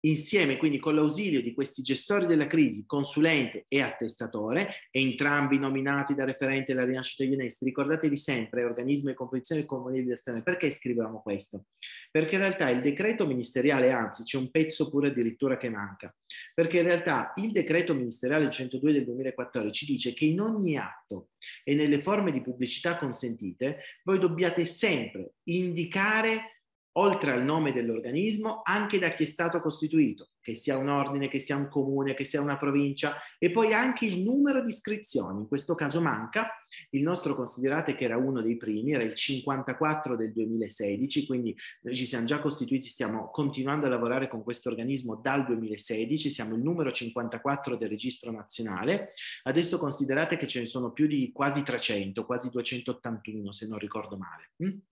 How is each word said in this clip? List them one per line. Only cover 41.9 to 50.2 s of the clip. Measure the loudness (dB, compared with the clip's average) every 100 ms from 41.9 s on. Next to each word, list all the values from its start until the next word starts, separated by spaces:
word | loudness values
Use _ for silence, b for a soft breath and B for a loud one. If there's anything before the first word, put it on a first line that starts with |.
ci | -4
siamo | -2 -2
già | 0 0
costituiti, | 0 -2 -2 -2 -2
stiamo | -4 -2 -2 -6
continuando | -2 -2 -2 -2 0 0
a |
lavorare | 0 0 0 -2
con | -6
questo | -6 -4 -4
organismo | -4 -4 -4 -4
dal | -4 0 0 0
duemilasedici, | -2 -2 -6 -4 -4 0 0 0
siamo | -2 -4
il | -2
numero | 0 0 0
cinquantaquattro | -2 -4 -4 -4 -4 -2 -2 -4
del | -4 -4
registro | -4 -6 -6 -10
nazionale. | -10 -10 -8 -6 -2 0 -2 B B B B
Adesso | 0 0 2 -2
considerate | -2 -2 0 2